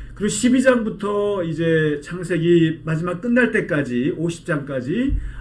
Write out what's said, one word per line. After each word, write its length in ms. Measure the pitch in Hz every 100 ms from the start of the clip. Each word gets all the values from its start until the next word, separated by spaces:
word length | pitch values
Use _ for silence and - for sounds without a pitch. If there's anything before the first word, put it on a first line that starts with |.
| - -
그리고 120 | 202
십이 340 | - 247 254
장부터 800 | 262 240 214 - 196 208 202 202
이제 580 | 170 151 165 160 156 147
창세기 800 | - 175 170 170 165 175 160 156
마지막 380 | 160 160 180 175
끝날 300 | 240 240 233
때까지, 640 | 214 147 156 123 120 139 165
오십 280 | 170 165 -
장까지 680 | 151 135 135 120 196 277 285 - -